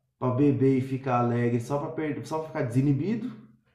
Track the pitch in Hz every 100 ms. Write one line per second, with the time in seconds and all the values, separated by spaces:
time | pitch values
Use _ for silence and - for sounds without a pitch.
0 | _ - 127 123 147 120 135 131 - 131
1 | 135 123 120 120 117 120 117 143 156 160
2 | 151 120 - 156 - 156 123 120 143 135
3 | 180 226 - - - _ _